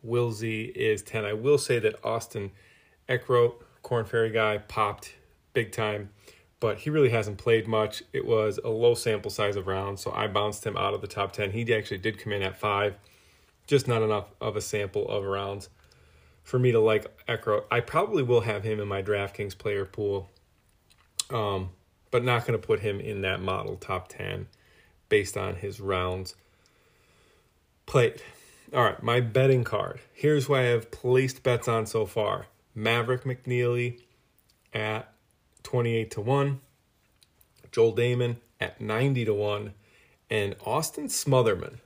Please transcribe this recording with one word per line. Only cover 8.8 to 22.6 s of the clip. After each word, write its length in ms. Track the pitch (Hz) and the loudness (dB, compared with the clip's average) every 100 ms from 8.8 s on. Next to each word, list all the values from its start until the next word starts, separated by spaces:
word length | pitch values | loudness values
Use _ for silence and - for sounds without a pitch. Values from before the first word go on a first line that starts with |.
| 117 | 4
sample 360 | 120 120 107 101 | 4 2 -2 -2
size 240 | - 104 | -2 -2
of 120 | 101 92 | 0 -2
rounds, 360 | 95 98 98 | -2 -2 -6
so 80 | 95 | -6
I 140 | - 107 | -2 -2
bounced 400 | 101 107 101 110 | 0 -2 -2 -6
him 100 | 101 | -2
out 180 | 98 | -2
of 60 | 101 | -2
the 60 | 98 | -6
top 260 | - 98 | -4 -4
ten. 200 | - 101 | -2 -4
He 200 | 107 117 | -2 0
actually 260 | 110 101 95 | 0 0 -4
did 200 | 110 101 | -4 -4
come 140 | - | -6
in 100 | 104 | -2
at 160 | 95 90 | -4 -2
five. 380 | 107 101 104 101 _ _ _ _ _ _ - | -2 0 0 -2 _ _ _ _ _ _ 2
Just 200 | 143 131 | 2 4
not 160 | 113 | 0
enough 300 | 110 104 - - | 2 0 -4 -8
of 160 | 110 104 | -6 -4
a 40 | |
sample 460 | - 107 101 104 104 | -4 -4 -4 -4 -2
of 160 | 104 | -4
rounds 440 | 98 98 98 98 - _ _ _ _ _ - _ | -2 -4 -4 -8 -12 _ _ _ _ _ -20 _
for 160 | - 127 | -2 2
me 140 | 123 | 4
to 80 | 113 | 6
like 260 | 110 107 - - - | 6 4 0 -14 -6
Eckroat. 380 | 113 - 104 - | -4 0 0 2
I 100 | 120 | -2
probably 420 | - 156 214 196 | 0 0 2 0
will 180 | 123 120 | 4 2
have 240 | 107 104 | 2 -2
him 160 | 110 107 | -2 -4
in 80 | 101 | -2
my 140 | 95 | -4
DraftKings 540 | 98 101 101 - 101 - | -2 -2 -2 -6 -8 -6
player 260 | 107 101 | -4 -4
pool, 460 | 95 - 104 98 90 _ _ _ _ _ _ _ _ - - | -4 -4 -2 -4 -6 _ _ _ _ _ _ _ _ -10 -4
um, 400 | 120 104 98 92 - _ _ _ | -2 0 -2 -4 -12 _ _ _
but 140 | 123 | 0
not 220 | 123 117 117 | 2 0 0
gonna 120 | |
put 220 | 110 | -2